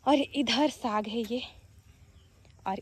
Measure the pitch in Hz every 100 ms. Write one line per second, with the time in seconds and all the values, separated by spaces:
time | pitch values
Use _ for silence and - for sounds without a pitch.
0 | - 285 277 277 240 233 294 - 240 214
1 | 214 226 214 247 - - - - - -
2 | - - - - - - 196 196